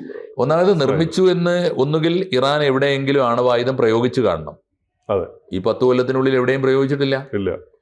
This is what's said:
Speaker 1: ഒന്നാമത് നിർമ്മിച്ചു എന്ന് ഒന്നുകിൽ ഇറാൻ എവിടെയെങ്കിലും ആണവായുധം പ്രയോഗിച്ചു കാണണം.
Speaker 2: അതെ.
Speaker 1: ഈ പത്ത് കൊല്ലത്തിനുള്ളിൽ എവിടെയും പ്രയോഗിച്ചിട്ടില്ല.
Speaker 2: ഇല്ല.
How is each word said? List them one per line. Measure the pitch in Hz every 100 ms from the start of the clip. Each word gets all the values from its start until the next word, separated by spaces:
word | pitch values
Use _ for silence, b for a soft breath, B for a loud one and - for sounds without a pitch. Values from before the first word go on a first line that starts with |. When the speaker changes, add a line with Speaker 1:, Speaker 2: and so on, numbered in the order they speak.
| B B B -
Speaker 1:
ഒന്നാമത് | 131 160 185 180
നിർമ്മിച്ചു | 135 151 165 -
എന്ന് | 185 175 175 175 175
ഒന്നുകിൽ | - 139 160 170 175 185
ഇറാൻ | 123 135 151
എവിടെയെങ്കിലും | 143 131 143 139 135 139 123
ആണവായുധം | 120 123 120 127 131
പ്രയോഗിച്ചു | 117 113 123 127
കാണണം. | 104 80 76 - _ _ _ _ -
Speaker 2:
അതെ. | 98 82 - -
Speaker 1:
ഈ | 92
പത്ത് | 110 104
കൊല്ലത്തിനുള്ളിൽ | 127 123 127 131 135 131
എവിടെയും | 123 135
പ്രയോഗിച്ചിട്ടില്ല. | 131 135 135 143 139 135 139
Speaker 2:
ഇല്ല. | 101 95 - - _